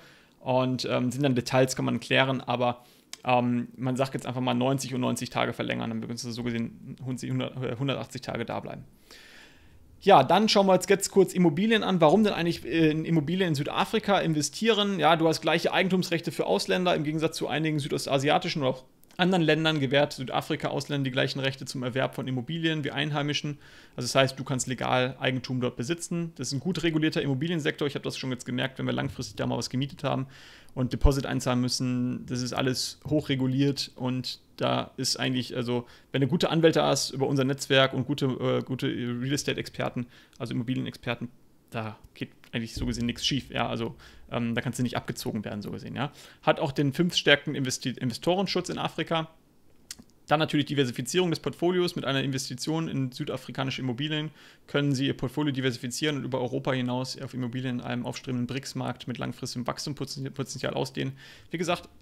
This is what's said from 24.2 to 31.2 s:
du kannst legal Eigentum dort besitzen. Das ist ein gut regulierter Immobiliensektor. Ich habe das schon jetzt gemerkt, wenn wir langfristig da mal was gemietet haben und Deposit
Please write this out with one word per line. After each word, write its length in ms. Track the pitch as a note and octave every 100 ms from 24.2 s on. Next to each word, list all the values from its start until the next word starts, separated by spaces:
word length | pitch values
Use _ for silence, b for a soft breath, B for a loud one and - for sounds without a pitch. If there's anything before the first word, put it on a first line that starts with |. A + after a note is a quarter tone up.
| C3+ C3+
du 60 |
kannst 240 | A#2+ B2+ C3
legal 480 | A#2+ B2+ B2+ B2+ C3
Eigentum 420 | C3+ B2+ - B2+
dort 140 | A#2+
besitzen. 560 | - B2 E3+ - E3+ E3+ -
Das 100 | B2+
ist 60 |
ein 80 | C#3
gut 240 | F3 F#3
regulierter 360 | E3+ D#3 D#3 D#3+
Immobiliensektor. 680 | C#3 C3 E3+ F3 D3+ - D3
Ich 80 | C#3+
habe 80 |
das 120 | C#3 C3
schon 140 | C3
jetzt 160 | B2 -
gemerkt, 320 | B2+ C3+ -
wenn 80 | C3
wir 60 |
langfristig 420 | B2 C#3 - A#2+
da 100 | -
mal 140 | B2 B2
was 120 | -
gemietet 340 | B2+ C#3 -
haben 240 | C3+ C3 C3+ B B B B
und 200 | - B2+
Deposit 340 | A#2+ C#3+ C#3